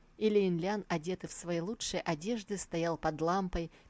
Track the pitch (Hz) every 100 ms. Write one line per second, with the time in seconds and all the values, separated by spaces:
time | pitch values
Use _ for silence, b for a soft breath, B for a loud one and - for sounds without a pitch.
0 | - - 214 208 190 170 180 208 - 170
1 | 156 185 - - 170 170 175 233 - 185
2 | - 156 180 233 196 196 - 170 170 156
3 | 160 151 160 190 185 175 165 B